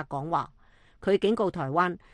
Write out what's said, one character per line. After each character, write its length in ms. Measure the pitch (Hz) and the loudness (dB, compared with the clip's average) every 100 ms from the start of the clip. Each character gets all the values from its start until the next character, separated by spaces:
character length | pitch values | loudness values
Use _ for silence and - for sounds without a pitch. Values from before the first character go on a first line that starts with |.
| 151 | -6
講 220 | 139 151 | -8 -4
話。 200 | 160 123 - - _ _ _ | -4 -4 -12 -20 _ _ _
佢 140 | - 196 | 2 2
警 160 | 196 | 2
告 160 | 226 190 | 2 0
台 140 | 175 | -2
灣， 340 | 135 151 180 - - | -2 0 0 -2 -14